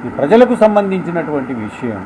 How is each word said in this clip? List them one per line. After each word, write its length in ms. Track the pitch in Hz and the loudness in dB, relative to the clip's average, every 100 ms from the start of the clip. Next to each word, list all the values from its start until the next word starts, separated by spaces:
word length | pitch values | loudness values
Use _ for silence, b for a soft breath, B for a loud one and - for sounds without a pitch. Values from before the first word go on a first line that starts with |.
| 123 | -8
ఈ 40 | |
ప్రజలకు 440 | - 143 220 240 | -4 2 4 4
సంబంధించినటువంటి 1000 | 226 214 208 202 190 165 170 151 147 127 | 4 4 4 0 -4 -4 -4 -4 -4 -4
విషయం. 480 | 123 104 - 123 101 | -6 -8 -8 -8 -8